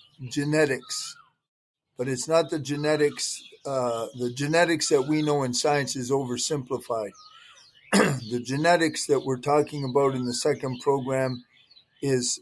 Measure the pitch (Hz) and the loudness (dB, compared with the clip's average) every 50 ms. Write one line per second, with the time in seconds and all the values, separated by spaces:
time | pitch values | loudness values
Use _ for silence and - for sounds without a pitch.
0 | _ _ _ - 131 117 - 143 143 147 151 156 156 139 127 123 - - - - | _ _ _ -16 -12 -8 -4 -4 -2 0 2 2 2 2 0 -2 -6 -8 -10 -8
1 | - - - - - _ _ _ _ _ _ _ _ _ _ _ _ _ _ - | -8 -10 -14 -16 -20 _ _ _ _ _ _ _ _ _ _ _ _ _ _ -6
2 | 127 135 131 123 - 160 160 165 165 160 170 156 127 131 147 143 147 151 151 147 | -4 -4 -4 -4 -2 2 2 2 2 2 -2 -4 -4 -4 -4 -2 0 2 2 4
3 | 151 143 139 - - - - - - - - - - 143 135 131 123 120 117 113 | 2 2 2 -2 -6 -6 -8 -10 -14 -20 -18 -12 -8 -4 -2 -2 0 0 -2 -2
4 | 113 - - 123 123 123 123 127 143 147 160 165 175 170 170 151 - - 160 139 | -4 -6 -6 -4 -4 -4 -2 -2 -2 2 4 4 4 4 2 0 2 2 2 2
5 | 160 151 156 156 151 151 147 143 131 123 123 - - 151 147 143 135 - - 135 | 4 2 0 0 2 2 2 2 0 0 -2 0 0 2 2 2 0 -2 -4 -6
6 | 123 123 - - 131 120 123 120 - - 156 143 135 - 135 117 - - 117 110 | -2 0 0 0 0 -2 -4 -4 -2 -2 -2 -4 -4 -4 -6 -6 -4 -4 -4 -4
7 | 104 101 - - - - - - - - - - - _ _ _ _ - - 202 | -4 -6 -10 -16 -20 -20 -20 -20 -20 -20 -20 -20 -20 _ _ _ _ 0 2 4
8 | 208 165 139 123 117 107 120 123 120 123 135 143 160 170 175 165 165 156 - - | 4 2 0 -4 -6 -6 -6 -6 -4 -4 -2 2 4 4 4 4 4 2 0 -2
9 | - - 143 131 - 135 131 123 - 143 143 151 147 151 151 147 139 127 123 143 | 0 2 0 2 2 -2 -4 -2 0 2 2 2 2 0 -4 -6 -4 0 2 4
10 | 139 135 131 127 127 123 120 - - 156 139 131 - 131 127 123 - 143 139 135 | 4 2 2 0 -2 -4 -2 0 0 0 0 0 -4 -6 -6 -2 0 0 0 0
11 | 123 131 135 135 131 131 127 123 - _ _ _ _ _ _ - _ _ _ - | 0 -2 -2 0 0 -2 -4 -6 -12 _ _ _ _ _ _ -20 _ _ _ -4
12 | 143 139 135 127 123 - - - | 0 0 2 2 0 -2 -4 -6